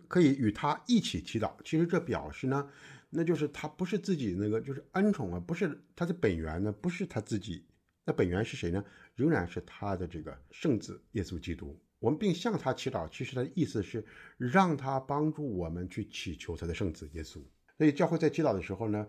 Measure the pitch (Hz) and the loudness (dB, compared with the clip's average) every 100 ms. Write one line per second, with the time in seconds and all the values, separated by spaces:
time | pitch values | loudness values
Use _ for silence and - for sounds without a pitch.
0 | - 180 156 139 110 - 147 156 - 233 | 0 6 6 6 2 2 0 -2 4 4
1 | - 87 78 - 110 - - 160 170 180 | 4 -4 -2 -2 -2 -4 -2 2 4 2
2 | - 98 78 - 131 139 139 - - - | 0 -2 -2 -4 0 0 -2 -10 -20 -20
3 | _ 160 170 151 147 - 151 - 180 214 | _ -2 2 2 0 -4 -10 -4 -2 -2
4 | - 170 117 90 104 110 135 135 - 185 | 0 0 0 0 0 0 -2 -8 -4 2
5 | 208 202 104 87 87 175 180 - _ - | 2 2 -2 -4 -4 -2 -2 -4 _ -6
6 | 175 175 110 82 80 80 104 104 180 170 | -4 2 2 2 -2 0 -2 -2 -4 -4
7 | 180 - 107 107 101 82 - _ _ _ | -4 -4 -2 -4 -4 -10 -10 _ _ _
8 | - - 95 90 110 - 87 90 101 - | -4 2 2 2 -2 -2 -2 -2 -4 -14
9 | - - 143 143 87 - - - 104 92 | -20 0 2 2 0 -6 -10 -8 -4 -4
10 | 87 80 76 67 - - 175 110 - - | -4 -6 -10 -12 -18 -4 0 0 -2 -14
11 | _ 113 90 85 - 80 71 71 _ _ | _ -4 -4 -6 -6 -8 -8 -14 _ _
12 | 110 151 214 170 240 190 135 127 - 95 | 0 2 2 2 0 0 0 -2 -2 -4
13 | 117 - 127 127 139 - 185 113 95 113 | -6 -6 -6 -2 -2 0 0 0 -2 -6
14 | - - - - 123 165 185 143 131 135 | -8 -16 -20 -4 2 6 6 2 0 -2
15 | 131 143 156 151 147 95 82 85 92 - | -2 0 0 0 -4 -2 -2 -4 -6 -6
16 | 104 - - 82 - 82 85 82 98 78 | -8 -8 -8 -8 -8 -6 -4 -2 -2 -4
17 | 76 76 78 78 67 _ _ _ 151 143 | -10 -10 -10 -12 -18 _ _ _ 4 6
18 | 165 165 156 143 151 98 87 92 113 104 | 2 4 2 2 2 2 -2 -4 -2 -2